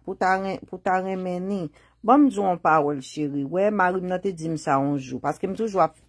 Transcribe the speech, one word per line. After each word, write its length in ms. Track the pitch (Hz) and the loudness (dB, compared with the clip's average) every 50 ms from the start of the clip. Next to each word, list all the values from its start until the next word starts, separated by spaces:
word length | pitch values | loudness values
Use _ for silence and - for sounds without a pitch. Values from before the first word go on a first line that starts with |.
| _ | _
pou 80 | - 190 - | -10 -6 -2
ta 160 | 196 185 190 | 0 2 2
ren-, 240 | 190 196 196 185 - - - | 0 0 -4 -6 -8 -10 -12
pou 80 | - | -14
ta 220 | 180 - 196 185 185 | -6 -2 0 0 0
renmen. 460 | 185 190 190 185 185 180 180 180 185 190 | 0 -2 -4 -4 -4 -4 -4 -4 -4 -4
Ni 120 | 202 196 170 151 - _ _ _ _ _ - | -4 -4 -4 -6 -10 _ _ _ _ _ 2
ban 160 | 208 247 294 | 4 6 6
m 60 | 294 269 | 6 4
di 80 | 202 | 4
w 80 | 202 202 | 2 0
yon 160 | 190 175 170 | 0 0 2
pawòl, 400 | - 170 156 160 147 143 147 135 | 2 4 4 4 4 2 0 -4
cheri, 460 | 131 - - 151 151 143 143 143 139 139 | -6 -8 -6 -4 -4 -4 -4 -4 -4 -4
wè 220 | 160 185 196 208 214 | -2 0 0 2 2
mari 300 | 196 180 180 185 190 180 | 2 2 2 0 0 -2
m 80 | 180 | -4
nan 100 | 185 180 | -4 -4
te 140 | - 202 185 | -4 -4 -6
di 140 | 160 160 165 165 | -4 -4 -4 -4
m 60 | 151 | -4
sa 160 | - 165 139 | 0 2 2
yon 220 | 135 139 143 143 139 | 2 2 2 0 -2
jou 240 | 131 127 131 127 - | -4 -6 -8 -6 -4
paske 260 | 143 151 - - 185 | -4 -4 -4 -6 -6
m 60 | 190 | -4
toujou 240 | 175 226 226 196 190 | -4 -4 0 2 2
ap, 160 | 160 160 - _ _ | 2 2 0 _ _